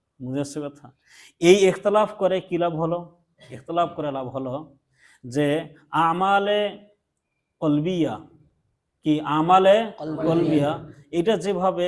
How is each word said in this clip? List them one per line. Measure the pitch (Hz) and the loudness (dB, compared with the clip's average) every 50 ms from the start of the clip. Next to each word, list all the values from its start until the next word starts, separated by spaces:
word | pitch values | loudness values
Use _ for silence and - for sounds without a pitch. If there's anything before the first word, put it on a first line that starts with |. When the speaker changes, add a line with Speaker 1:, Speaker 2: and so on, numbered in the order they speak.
| _ _ _ - | _ _ _ -14
Speaker 1:
বুঝে | 131 127 131 143 | -10 -8 -6 -6
আসছে | 143 143 - 156 147 | -6 -6 -8 -10 -10
কথা? | 143 143 - - 123 - _ _ _ - - - - _ _ | -10 -12 -16 -20 -20 -20 _ _ _ -20 -20 -20 -20 _ _
এই | 170 170 190 202 196 185 | 6 6 6 8 6 2
ইখতিলাফ | 180 - - 208 202 214 214 202 - - | 0 0 -2 0 2 2 0 0 -2 -2
করে | 196 180 190 185 | -2 0 0 -2
কি | 180 - 185 | -4 -4 -4
লাভ | 165 175 175 165 | -2 -2 -2 -2
হলো? | 156 165 165 170 175 175 170 - _ _ _ _ _ - - | -2 -2 -2 -4 -6 -8 -12 -20 _ _ _ _ _ -20 -18
ইখতিলাফ | 127 123 - - 165 170 170 160 - | -18 -16 -12 -4 -2 -2 -2 -2 -4
করে | - 151 147 | -6 -6 -6
লাভ | 135 135 131 | -6 -6 -8
হলো | 123 131 135 135 131 127 147 156 - - _ _ _ _ _ _ _ _ _ - | -8 -8 -8 -8 -8 -8 -10 -10 -14 -20 _ _ _ _ _ _ _ _ _ -16
যে | 123 117 143 147 143 143 160 160 151 - - _ _ | -6 -2 -2 0 0 0 -2 -4 -8 -16 -20 _ _
আমালে | - 151 165 165 165 180 190 196 202 202 202 202 208 208 208 202 196 208 - _ _ _ _ _ _ _ _ _ _ _ _ _ _ _ | 0 0 2 2 2 0 2 2 2 2 2 2 0 0 0 -2 -6 -10 -18 _ _ _ _ _ _ _ _ _ _ _ _ _ _ _
কলবিয়া, | 170 156 147 147 151 180 185 175 151 131 110 104 - - - _ _ _ _ _ _ _ _ _ _ _ _ _ - | 0 0 0 0 0 0 0 0 -2 -2 -4 -8 -12 -20 -20 _ _ _ _ _ _ _ _ _ _ _ _ _ -2
কি | 156 151 151 | 0 0 0
আমালে | 151 143 147 156 160 175 185 190 190 190 202 220 226 214 - | 0 -2 0 0 4 4 6 6 8 6 6 4 2 -2 -8
Speaker 2:
কলবিয়া। | - 151 160 156 156 160 | -10 -10 -10 -6 -4 -2
Speaker 1:
কলবিয়া, | 160 165 165 165 156 156 147 143 147 160 - - - - - - _ | 0 0 2 2 2 2 2 0 0 -2 -6 -10 -16 -20 -20 -18 _
এটা | - 170 170 214 220 | -4 -2 0 0 0
যেভাবে | 180 160 202 196 175 185 190 175 170 175 | 0 -2 -4 -2 0 -2 -2 0 0 -2